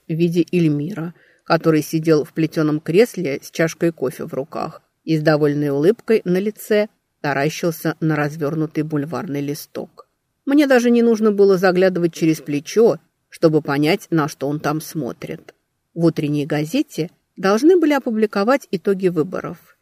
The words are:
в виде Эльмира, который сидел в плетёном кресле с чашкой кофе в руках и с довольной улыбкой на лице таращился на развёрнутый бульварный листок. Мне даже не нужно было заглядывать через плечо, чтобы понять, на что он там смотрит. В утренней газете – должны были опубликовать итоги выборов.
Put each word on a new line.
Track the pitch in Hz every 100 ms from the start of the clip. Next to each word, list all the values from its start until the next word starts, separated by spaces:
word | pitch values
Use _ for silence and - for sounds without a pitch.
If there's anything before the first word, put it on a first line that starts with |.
| -
в |
виде | 160 175 175 165
Эльмира, | 180 160 147 147 151 170 - _ _
который | - 165 165 156
сидел | 151 160 160 156
в | -
плетёном | - 156 165 151 151
кресле | - 170 240 - 151 139
с | -
чашкой | - 165 - 170
кофе | 165 127 - -
в |
руках | 131 147 - - - _ _
и | - 156
с |
довольной | 151 151 147 147 147
улыбкой | 139 160 233 - 220
на | 180 180
лице | 208 - - 208 214 _ _ _
таращился | 147 139 151 - 175 160 160 -
на | 160 151
развёрнутый | 147 160 143 160 156 156
бульварный | 151 151 143 127 131 143
листок. | 143 147 - - - - - _ _ _ -
Мне | 285 277
даже | 254 240
не | 240
нужно | 233 226 214
было | 202 196 185
заглядывать | 190 180 190 185 170
через | - 160 160
плечо, | - 143 - 208 226 143 _ _ _
чтобы | - 165 156
понять, | 147 143 151 196 -
на | 165 147
что | - 139
он | 151
там | 151 156
смотрит. | - 160 120 - - - - - _ _ _
В | - 165
утренней | 160 151 147 143
газете – | 147 156 262 - - 160 _ _ -
должны | 190 214 302 381
были | 311
опубликовать | 285 247 220 214 202 208 277 -
итоги | 185 - 190 190
выборов. | 175 170 - 156 170 _ _